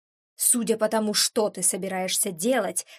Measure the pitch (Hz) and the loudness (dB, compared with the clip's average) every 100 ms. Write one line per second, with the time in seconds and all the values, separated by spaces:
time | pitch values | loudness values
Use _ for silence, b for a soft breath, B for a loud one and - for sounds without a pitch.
0 | _ _ _ - - 247 226 220 214 220 | _ _ _ -2 0 2 2 0 2 2
1 | 214 202 - 247 208 185 180 196 190 185 | 2 2 0 0 -2 0 -2 -2 -4 -4
2 | 185 - 214 165 208 254 185 185 B | -4 -2 -4 -2 0 0 0 -6 B